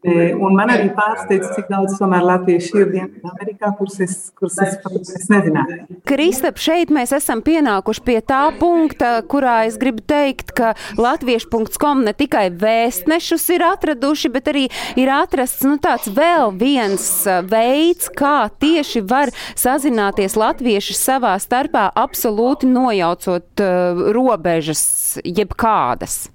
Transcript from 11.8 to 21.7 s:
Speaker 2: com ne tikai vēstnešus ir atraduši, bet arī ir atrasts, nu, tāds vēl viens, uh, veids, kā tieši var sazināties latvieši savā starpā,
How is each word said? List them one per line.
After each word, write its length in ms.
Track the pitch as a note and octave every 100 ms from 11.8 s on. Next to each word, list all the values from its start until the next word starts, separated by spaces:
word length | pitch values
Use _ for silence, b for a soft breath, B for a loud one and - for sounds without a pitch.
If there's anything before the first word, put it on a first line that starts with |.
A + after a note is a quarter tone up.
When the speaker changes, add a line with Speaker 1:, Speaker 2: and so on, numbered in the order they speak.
Speaker 2:
com 200 | D4 C4+
ne 120 | A3
tikai 340 | G#3+ D4 C4 F#3+
vēstnešus 960 | F3 G#3+ A3+ A#3 D#4+ - E4 - E4+ -
ir 160 | F4+ F4
atraduši, 680 | G4 D4+ C4 C4+ D4+ D4
bet 160 | B3 D4
arī 120 | C#4+ C4 B B
ir 160 | - C4
atrasts, 560 | C#4 F#4 F4 B3+ - C4+
nu, 120 | C#4+
tāds 280 | F4+ B3+ -
vēl 440 | G3 D#4+ E4+ A#3 F#3+
viens, 460 | B3+ C#4 G#3 F#3 - - G#3
uh, 140 | F3+
veids, 680 | F#3 A3 A#3 C#4 E4 F4 -
kā 400 | - C#4 D4 G#3+
tieši 520 | - D4 E4 C#4+ A#3 F#3+
var 280 | B3+ C#4+ B B
sazināties 840 | - B3 C#4 C#4 A#3 G3+ G3 G3 A3
latvieši 600 | A3 G#3+ B3 G3+ - F3+
savā 380 | - C4+ A#3+ F#3+
starpā, 460 | - B3 D4+